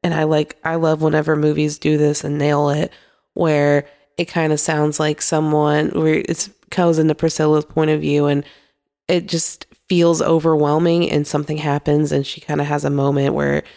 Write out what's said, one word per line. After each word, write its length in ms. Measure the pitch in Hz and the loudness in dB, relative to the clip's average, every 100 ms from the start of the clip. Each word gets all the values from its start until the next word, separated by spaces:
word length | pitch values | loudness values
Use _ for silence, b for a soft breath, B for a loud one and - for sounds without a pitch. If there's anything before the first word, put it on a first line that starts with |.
And 100 | 180 | -4
I 100 | 160 | -2
like, 340 | 156 156 151 - | 0 0 -2 -6
I 120 | 160 165 | -6 -2
love 260 | 160 156 | 0 0
whenever 340 | 156 156 151 156 | 0 0 0 0
movies 440 | 151 151 151 147 | 0 0 -2 -2
do 180 | 151 151 | -2 2
this 260 | 147 147 | 2 0
and 140 | 147 147 | -4 -2
nail 320 | 143 147 147 | 0 2 0
it, 240 | 147 160 b b b b | 0 -4 b b b b
where 540 | - 170 151 143 143 139 B B - | -4 0 2 2 2 -2 B B -8
it 100 | 170 | -4
kinda 300 | 175 160 151 | -2 0 0
sounds 420 | - 151 151 147 | 0 0 0 0
like 220 | 151 151 | -2 -2
someone, 680 | - 156 156 151 147 151 151 | -2 0 0 2 2 2 0
where 340 | - 156 156 - | 0 0 0 -2
it's, 200 | 165 - _ _ | -6 -6 _ _
goes 300 | - 175 160 | 0 2 2
into 160 | 160 151 | 2 0
Priscilla's 500 | 165 - 156 151 151 | -2 0 2 2 0
point 240 | - 156 | -2 0
of 120 | 156 | 0
view, 260 | 151 143 147 | 0 0 2
and 160 | 143 143 b b b _ _ - | 0 -4 b b b _ _ -4
it 180 | 180 170 | -4 -2
just 380 | 165 - - - _ _ | -4 -2 -6 -16 _ _
feels 320 | 180 170 165 | 2 4 2
overwhelming, 880 | - 165 160 156 147 151 170 170 175 | 2 2 2 2 2 2 2 2 0
and 160 | 147 147 | -2 -2
something 320 | 147 147 151 | -4 -4 -6
happens, 540 | 151 143 - 147 151 | -2 -2 0 0 0
and 140 | 143 139 | -2 -4
she 120 | - | -10
kinda 240 | - 147 | -6 -4
has 220 | 147 147 143 | -2 -2 -2
a 40 | |
moment 420 | 143 139 143 139 | 0 0 0 0
where 300 | 147 143 143 - | 0 -2 -2 -6